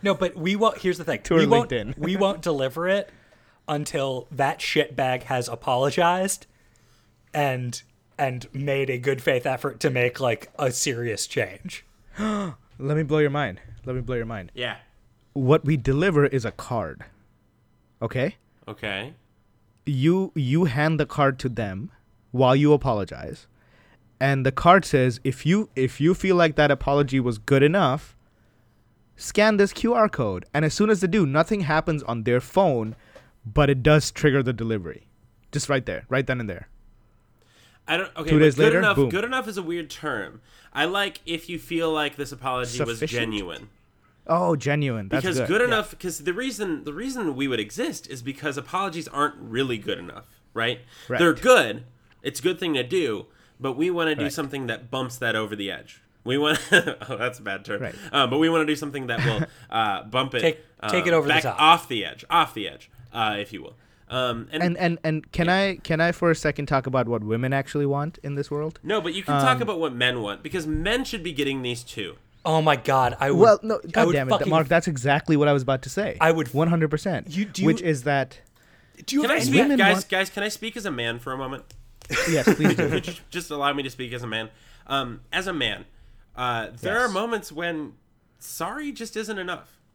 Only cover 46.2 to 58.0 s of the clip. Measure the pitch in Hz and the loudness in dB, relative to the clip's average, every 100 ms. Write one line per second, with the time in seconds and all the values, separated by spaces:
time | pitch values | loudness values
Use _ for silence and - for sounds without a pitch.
46.2 | 151 180 262 202 202 156 147 147 254 254 | -6 -4 -6 -6 -6 -6 -8 -10 -8 -4
47.2 | 185 131 139 120 104 - 302 - - 135 | -4 -4 -2 -2 -4 -4 -6 -6 -12 -12
48.2 | 120 135 151 139 123 180 196 165 156 139 | -12 -8 -8 -8 -8 -6 -6 -8 -10 -2
49.2 | 147 - 110 113 135 117 101 90 87 - | -2 -4 -8 -4 -2 -4 -6 -8 -8 -16
50.2 | - _ _ 110 117 120 - - - 127 | -20 _ _ -4 -4 -4 -12 -20 -8 2
51.2 | 170 160 240 247 120 113 - _ _ _ | 2 4 6 6 6 -4 -12 _ _ _
52.2 | 139 - 156 180 175 143 123 185 147 104 | -10 -2 -2 -2 -2 -2 0 -2 -2 -4
53.2 | - _ _ _ 131 127 170 175 160 151 | -8 _ _ _ -8 -2 -2 0 0 0
54.2 | 147 143 139 139 127 110 120 131 127 120 | -4 -4 -8 -6 -6 -8 -6 -6 -6 -4
55.2 | 120 110 110 104 98 80 - - _ _ | -2 -2 -4 -6 -8 -8 -14 -20 _ _
56.2 | 113 135 151 151 - 190 - - 107 123 | -4 0 2 0 4 4 4 -6 -10 -6
57.2 | 123 123 104 98 - 101 113 - | -6 -6 -8 -8 -6 -8 -8 -12